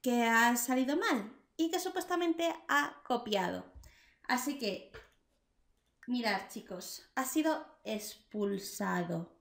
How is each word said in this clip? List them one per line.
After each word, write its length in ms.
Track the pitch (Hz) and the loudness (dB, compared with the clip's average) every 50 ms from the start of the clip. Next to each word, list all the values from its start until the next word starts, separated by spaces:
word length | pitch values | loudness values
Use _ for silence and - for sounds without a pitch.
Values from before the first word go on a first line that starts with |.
que 240 | - 254 240 240 233 | 2 2 2 4 4
ha 320 | 226 226 226 233 240 247 | 6 6 8 8 6 6
salido 400 | 240 - - 262 254 262 247 294 | 4 2 2 2 2 2 2 2
mal 360 | 330 427 453 330 226 196 - - - _ _ _ | 0 2 2 2 0 0 -6 -12 -18 _ _ _
y 140 | - 320 330 | 0 0 0
que 80 | 330 359 | 0 -2
supuestamente 720 | 370 370 370 370 349 - 359 339 349 339 330 330 339 330 - - - - | -2 -2 -4 -4 -2 -2 0 0 2 0 0 2 0 0 -2 -4 -2 2
ha 340 | - 285 294 - - - - | 2 2 2 0 -6 -12 -4
copiado. 580 | - 254 233 - 220 208 196 180 180 180 180 180 - - - - - - - - - _ _ _ | -2 -2 -2 -2 0 0 0 2 0 -2 -4 -8 -12 -18 -20 -20 -20 -20 -20 -20 -20 _ _ _
Así 320 | - 254 247 - 285 277 - | -2 -2 0 0 -2 -4 -2
que, 320 | 240 202 185 175 - - - - - - _ _ _ _ _ _ _ _ _ _ _ _ _ _ _ _ _ _ - | -2 -4 -4 -4 -10 -14 -18 -20 -20 -20 _ _ _ _ _ _ _ _ _ _ _ _ _ _ _ _ _ _ -6
mirad, 420 | - 247 247 233 214 202 190 - - | -4 -4 0 0 0 0 0 -4 -8
chicos, 560 | - 214 - - 196 180 - - - - - _ _ | -12 -14 -12 -12 -12 -12 -10 -12 -12 -14 -16 _ _
ha 100 | 262 262 | -4 -4
sido 420 | 262 - 311 302 320 311 311 - - - _ _ | 0 0 2 2 2 2 0 -2 -12 -20 _ _
expulsado 1500 | 214 220 208 - - - - _ _ - 214 202 196 202 185 - - - - 202 190 180 180 175 170 170 165 170 - - _ | -6 -6 -6 -6 -10 -14 -16 _ _ -4 -2 -2 0 -2 -4 -6 -8 -6 -4 -2 0 0 0 0 -2 -2 -4 -4 -8 -14 _